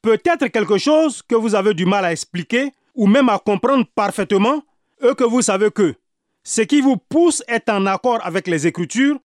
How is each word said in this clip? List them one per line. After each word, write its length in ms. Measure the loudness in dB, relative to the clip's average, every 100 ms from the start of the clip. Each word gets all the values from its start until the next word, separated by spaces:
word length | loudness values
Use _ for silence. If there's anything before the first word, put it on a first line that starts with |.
peut-être 460 | 0 0 0 -2 -2
quelque 300 | -2 0 0
chose 440 | 2 2 2 -4
que 140 | -2 -2
vous 180 | 0
avez 200 | 0 0
du 120 | 0 0
mal 200 | 0 -2
à 80 |
expliquer 580 | -4 -8 -12 -4 -4 -4 _ _ -2
ou 120 | 2
même 200 | 4 2
à 120 | 0
comprendre 460 | -2 -2 0 0 -2
parfaitement, 720 | -2 -4 -4 -2 0 0 -2 -6 _ _ _
et 140 | -2 0
que 100 | 0
vous 160 | 0
savez 280 | 0 0 0
que 260 | 2 -2 -2 _ _ _ _ -8
ce 160 | -4
qui 180 | 0 2
vous 160 | 2 0
pousse 480 | _ 2 2 0 -4
est 180 | -4 -2
en 180 | -2 0
accord 320 | -2 -2 -2
avec 240 | -4 -6 -4
les 200 | -2 -2
Écritures 520 | -4 -6 0 0 -2